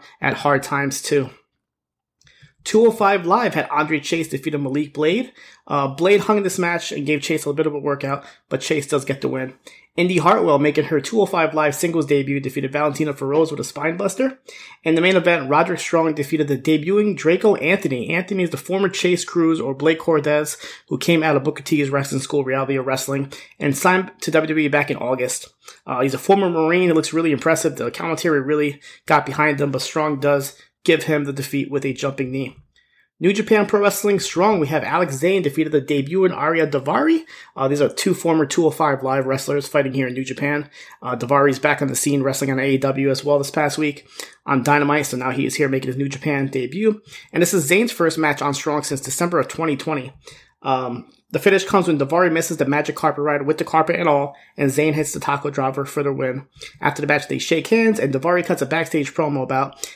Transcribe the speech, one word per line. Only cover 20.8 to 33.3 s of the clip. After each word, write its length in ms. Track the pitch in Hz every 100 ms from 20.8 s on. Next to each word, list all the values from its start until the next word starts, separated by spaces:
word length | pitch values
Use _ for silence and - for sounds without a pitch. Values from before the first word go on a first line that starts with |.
| _
who 100 | -
came 240 | - 165
out 140 | 156 143
of 80 |
Booker 200 | 139 147
T's 260 | - 151 139
wrestling 320 | 139 135 135
school, 240 | - 147 131
Reality 320 | 135 135 135
of 80 | 131
Wrestling, 480 | 131 - 139 135 - - -
and 180 | 147 139
signed 320 | 185 185 190 -
to 100 | -
W 160 | 160 156
W 180 | 156 147
E 40 |
back 200 | 143 143
in 80 | 127
August. 520 | 120 127 123 - - _ - - -
Uh, 140 | 131
he's 140 | 135
a 40 | 123
former 320 | - 196 185
Marine. 380 | 165 156 175 180
He 60 |
looks 180 | 160 156
really 220 | 165 165
impressive. 420 | 139 160 160 160 139
The 160 | 120
commentary 480 | - 170 156 175 147
really 400 | 135 151 147 143 - - -
got 200 | 151 139
behind 340 | 135 151 143
him, 120 | 143
but 100 | 127
Strong 400 | - 160 151 139
does 360 | 143 143 139 - _ _
give 200 | - 160
him 200 | 160 151
the 80 | 143
defeat 400 | 139 135 139 135
with 140 | 139 139
a 80 |
jumping 360 | 127 139 131 127
knee. 280 | 135 127 - _ _ _ _ _ _
New 140 | 170